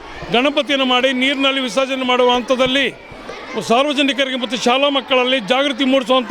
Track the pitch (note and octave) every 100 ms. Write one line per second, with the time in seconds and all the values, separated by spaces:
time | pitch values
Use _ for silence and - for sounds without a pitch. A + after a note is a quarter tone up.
0 | - - - A3 C#4+ D4 C#4 C#4 C4 B3
1 | C4 B3+ C4 C#4 C#4 C4+ B3+ A#3+ C4 C4
2 | B3+ B3 B3 B3 A#3+ B3+ B3+ C4+ A#3+ -
3 | - - - - - A3+ E3+ A#3 D4 C#4
4 | C#4 C4 C4 B3+ A#3+ B3 A#3+ C4 C#4+ C#4
5 | - B3+ B3 C4 F#3 B3+ C#4+ A#3 C4+ C4+
6 | A3+ C4 B3